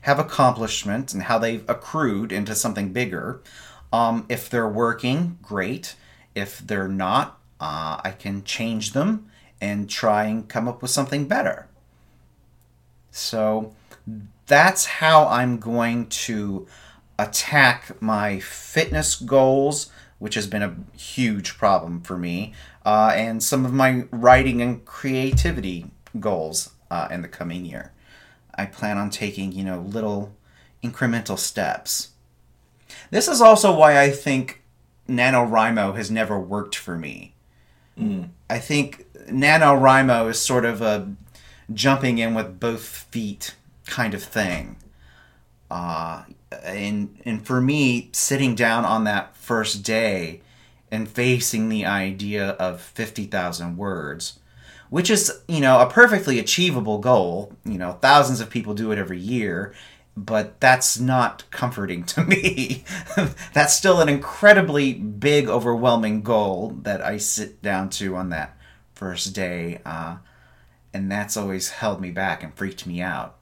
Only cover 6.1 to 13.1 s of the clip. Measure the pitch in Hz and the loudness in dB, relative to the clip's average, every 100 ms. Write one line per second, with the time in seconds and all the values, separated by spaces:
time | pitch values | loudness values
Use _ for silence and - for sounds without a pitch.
6.1 | - _ 101 98 - 98 101 95 95 92 | -20 _ -10 -10 -12 -6 -4 -2 -4 0
7.1 | 123 151 - _ _ 76 76 78 78 98 | 0 -2 -12 _ _ -8 -6 -6 -6 -8
8.1 | 101 101 98 98 - 117 110 107 135 180 | -10 -10 -10 -8 -6 -4 -4 -4 -2 -2
9.1 | 214 - _ _ _ 104 104 101 - 113 | -4 -8 _ _ _ -6 -4 -6 -2 2
10.1 | 104 107 110 107 117 120 120 127 143 131 | 2 0 -4 -6 -4 -4 -6 -4 -2 -2
11.1 | 143 139 233 - - - _ _ _ _ | -4 -2 -2 -2 -4 -14 _ _ _ _
12.1 | _ _ _ _ _ _ _ _ _ _ | _ _ _ _ _ _ _ _ _ _